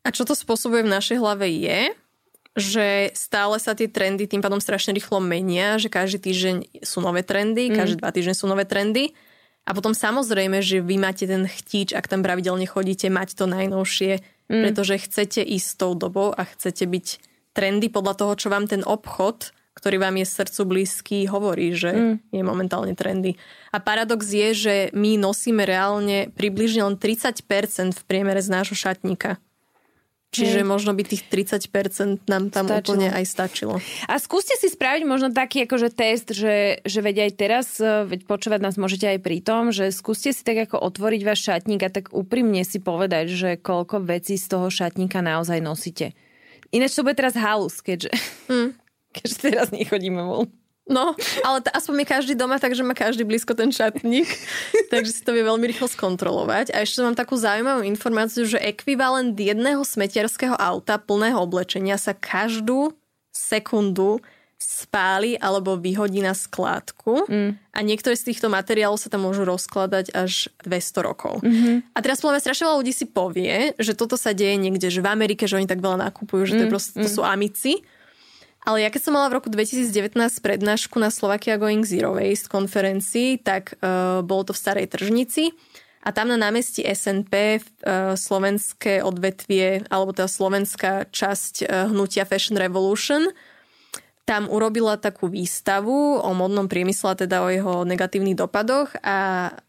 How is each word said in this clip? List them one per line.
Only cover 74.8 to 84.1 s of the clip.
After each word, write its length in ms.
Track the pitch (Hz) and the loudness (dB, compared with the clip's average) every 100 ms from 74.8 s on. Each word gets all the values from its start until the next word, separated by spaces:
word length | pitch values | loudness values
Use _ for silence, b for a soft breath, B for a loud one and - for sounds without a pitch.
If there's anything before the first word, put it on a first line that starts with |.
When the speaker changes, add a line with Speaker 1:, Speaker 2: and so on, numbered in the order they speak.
| 185 | 0
Speaker 1:
že 100 | 180 | 0
v 100 | 190 | 2
Amerike, 380 | 214 214 208 208 | 2 2 2 0
že 80 | |
oni 100 | 190 | 0
tak 140 | 190 185 | 0 0
veľa 240 | 185 185 | 0 0
nakupujú, 400 | 196 - 208 190 | -2 -4 -4 0
že 100 | 190 214 | 2 2
to 60 | |
je 60 | 226 | 2
Speaker 2:
Mm, 60 | |
Speaker 1:
proste, 180 | 202 - | 0 -4
to 120 | - 208 | -2 -2
Speaker 2:
mm. 80 | |
Speaker 1:
sú 80 | 208 | 0
amici. 500 | 196 196 208 202 262 349 B B B B B B B B | 0 0 -2 -2 -2 -2 B B B B B B B B
Ale 240 | - 220 | 0 2
ja 80 | 214 | 2
keď 80 | 214 | 0
som 140 | - 285 | 0 2
mala 160 | 277 | 2
v 80 | 254 | 0
roku 80 | 240 | -2
dvetisícdevätnásť 960 | 208 214 254 240 208 202 233 233 - | -2 0 0 0 0 0 2 0 0
prednášku 560 | - 196 208 214 - - | -2 2 2 0 0 0
na 80 | 214 | 0
Slovakia 480 | 214 202 208 - 214 | 2 0 0 0 0
Going 240 | 214 214 | 2 2
Zero 320 | 220 190 220 | 2 0 0
Waste 320 | 190 196 208 - | 2 0 0 -2
konferencii, 920 | 196 196 208 190 190 196 233 247 262 | -2 -2 0 0 0 -2 0 0 0
tak, 320 | - 190 190 | 0 -2 -4
e, 160 | - 185 185 185 | -6 0 0 2